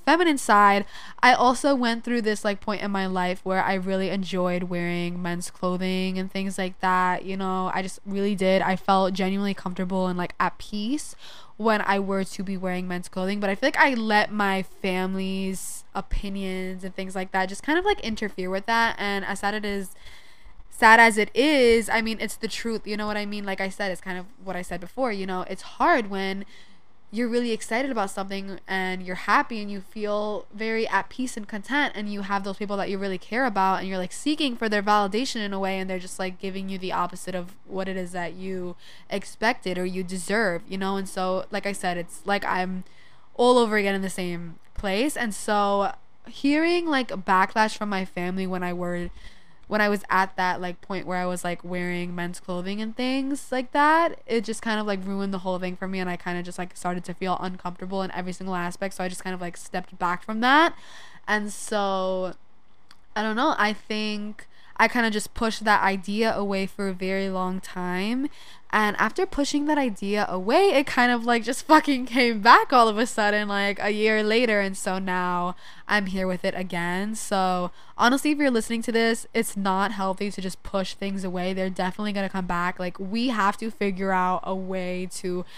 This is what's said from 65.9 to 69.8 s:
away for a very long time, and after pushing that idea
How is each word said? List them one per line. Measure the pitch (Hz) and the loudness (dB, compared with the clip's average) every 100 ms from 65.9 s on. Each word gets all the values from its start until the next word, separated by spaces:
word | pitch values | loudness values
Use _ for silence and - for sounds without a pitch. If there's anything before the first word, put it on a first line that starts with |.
| 196 180 208 226 | 0 -2 0 2
away | - 202 196 190 | 2 0 -2 -2
for | - 196 | -4 -4
a | |
very | 185 190 190 196 | -2 -2 -2 -2
long | 185 185 190 | -2 -2 -4
time, | - 190 180 180 202 254 285 - - - - | -6 -6 -4 -2 0 0 -2 -6 -16 -14 0
and | 208 208 - | 2 2 2
after | 220 - 381 | 0 0 -2
pushing | - 285 294 294 | 0 2 2 2
that | |
idea | 294 | 2